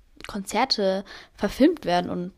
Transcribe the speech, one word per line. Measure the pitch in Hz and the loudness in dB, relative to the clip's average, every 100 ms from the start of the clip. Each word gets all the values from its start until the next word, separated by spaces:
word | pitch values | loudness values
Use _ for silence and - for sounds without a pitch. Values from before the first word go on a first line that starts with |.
| _ - - | _ -20 -10
Konzerte | 208 196 214 254 - 196 190 196 - - | -10 -4 -2 0 2 0 0 -4 -16 -20
verfilmt | - 202 - 277 330 | -4 -2 4 4 4
werden. | - 175 180 | 0 0 0
Und | 180 175 | -4 -8